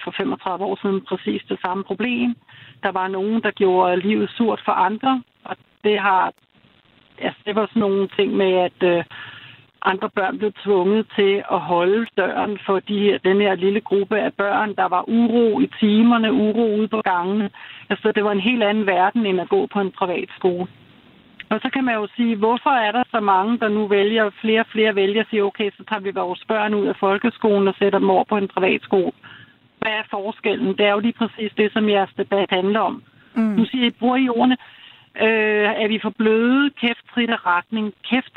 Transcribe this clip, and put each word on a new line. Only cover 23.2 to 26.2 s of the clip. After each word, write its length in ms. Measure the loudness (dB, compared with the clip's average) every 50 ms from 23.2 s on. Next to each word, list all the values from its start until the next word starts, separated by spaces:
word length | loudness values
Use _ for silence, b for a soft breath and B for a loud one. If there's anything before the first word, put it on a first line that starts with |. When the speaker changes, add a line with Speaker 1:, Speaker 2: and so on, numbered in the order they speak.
| 2 2 2 2 2 2 0 0
Speaker 1:
der 80 | 0
nu 200 | 0 0 0 0
vælger, 420 | 2 2 2 2 2 2 2 0 0 -2 -4
flere 180 | 0 2 2 2
og 80 | 0 0
flere 240 | 0 0 2 2 2
vælger 260 | 2 2 2 2 0
at 60 | -2 -2
sige, 140 | 0 0 0
"Okay, 280 | 0 -2 -4 -6 -6 -6
så 60 | -10 -8 -6
tager 100 | -6 -6
vi 120 | -4 -6
vores 320 | -6 -6